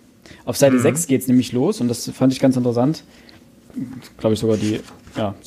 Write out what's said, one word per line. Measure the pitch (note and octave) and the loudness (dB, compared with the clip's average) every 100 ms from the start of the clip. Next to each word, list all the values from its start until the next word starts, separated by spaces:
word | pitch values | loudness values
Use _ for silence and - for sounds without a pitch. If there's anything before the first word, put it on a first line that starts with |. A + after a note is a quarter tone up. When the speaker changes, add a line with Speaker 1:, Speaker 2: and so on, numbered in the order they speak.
| _ _ - - - | _ _ -20 -14 -8
Speaker 1:
Auf | - | 2
Seite | C#3 B2+ | 4 4
Speaker 2:
Mhm. | |
Speaker 1:
sechs | C#3 D#3+ - | 2 0 0
geht's | C3 - | 0 2
nämlich | B2+ B2 | 2 2
los | A#2+ D3+ A3 | 0 -2 0
und | A#2+ | -4
das | A#2 - | -4 -8
fand | - C3 | -2 0
ich | C3 | 2
ganz | C3+ B2+ | 2 2
interessant. | B2 A#2 C3 D#3 - - - - - _ - - - - - - | 0 0 0 -2 -10 -20 -20 -20 -20 _ -18 -12 -12 -12 -20 -6
Glaub | A2+ | -2
ich | G#2+ | 0
sogar | A2+ G#2+ | 0 0
die, | G#2+ G#2+ - - - - | -2 -4 -8 -20 -12 -6
ja, | G#2+ G2+ | -6 -8